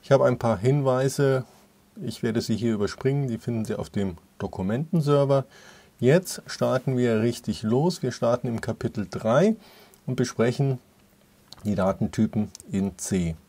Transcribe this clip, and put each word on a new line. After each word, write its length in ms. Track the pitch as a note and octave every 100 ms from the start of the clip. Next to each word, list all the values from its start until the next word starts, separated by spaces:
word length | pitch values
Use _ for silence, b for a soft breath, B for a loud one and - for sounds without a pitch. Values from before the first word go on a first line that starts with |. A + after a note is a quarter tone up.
Ich 100 | -
habe 140 | C#3 B2+
ein 140 | B2
paar 180 | A#2 G2+
Hinweise. 880 | A#2+ C#3+ C3+ B2+ C3+ - C#3 C3 A#2+ b b b _ -
Ich 200 | C3+ -
werde 180 | A#2+ A2+
sie 140 | A2 G#2+
hier 180 | A#2
überspringen. 540 | G#2+ G2+ - C3+ C#3+ C3+
Die 100 | A2+
finden 260 | - A#2
Sie 120 | A2 G#2+
auf 160 | G#2
dem 260 | G#2+ G2 E2+ _ _
Dokumentenserver. 1040 | G2 - F#2+ A#2 D#3+ F3 D3 C#3+ C#3 C#3 - B B B B _
Jetzt 420 | A#2+ E3+ F#3 - -
starten 500 | - A#2+ B2+ C#3 B2
wir 240 | B2 A2
richtig 400 | A#2 A#2 - G2+
los. 400 | G#2+ B2 E3 E3
Wir 100 | C3
starten 360 | - A#2 A#2+ B2
im 120 | A2+
Kapitel 460 | - A2+ A#2+ - F#2+
drei 480 | - A2 C3 G3+ A3+ B B B B -
und 80 | B2+
besprechen 640 | A#2+ - A#2 A#2 C#3 B2+ _ _ _ _ _ _ _ -
die 120 | G#2 G2
Datentypen 760 | F#2+ F#2+ G#2 - G#2+ G#2+ G2+ - -
in 260 | G2+ G2 -
C. 380 | - F#2+ E2+ D#2+